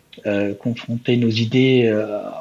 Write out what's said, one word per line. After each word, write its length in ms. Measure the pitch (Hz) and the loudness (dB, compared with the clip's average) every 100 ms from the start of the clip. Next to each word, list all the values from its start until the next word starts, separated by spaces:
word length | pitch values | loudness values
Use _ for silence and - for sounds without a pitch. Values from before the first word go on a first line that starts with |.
| _ - 104 | _ -8 -4
euh, 280 | 101 101 | -2 -2
confronter 600 | 101 120 117 - 117 - 120 | -4 -6 -6 -6 -4 0 2
nos 140 | 117 | 2
idées, 560 | 113 113 127 131 127 113 | 0 0 2 4 4 4
euh, 340 | 107 107 104 98 - | 2 -2 -6 -8 -12